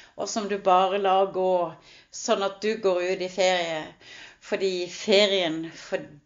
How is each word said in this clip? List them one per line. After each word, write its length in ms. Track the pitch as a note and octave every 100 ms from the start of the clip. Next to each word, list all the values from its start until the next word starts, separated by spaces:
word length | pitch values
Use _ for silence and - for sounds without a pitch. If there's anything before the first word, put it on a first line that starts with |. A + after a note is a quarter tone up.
| - -
og 80 | G3
som 220 | A#3 G3+
du 60 | G3+
bare 400 | G3 F3+ F#3 G3+
lar 300 | G3 F#3+ G3 F3+
gå, 340 | F#3 F3+ E3 D#3 - - _
sånn 320 | - - G#3+
at 160 | G3 G3
du 160 | G#3 A3
går 160 | F#3+ F3+ F3+
ut 100 | F#3+
i 80 | F3+
ferie. 540 | F#3 F#3 F3+ E3+ D#3+ D#3 - - - - -
Fordi 460 | - G3+ G3 F3+ F3
ferien 800 | - - G3+ G#3 G3 E3+ D#3+ E3 -
for 240 | - F3+ - -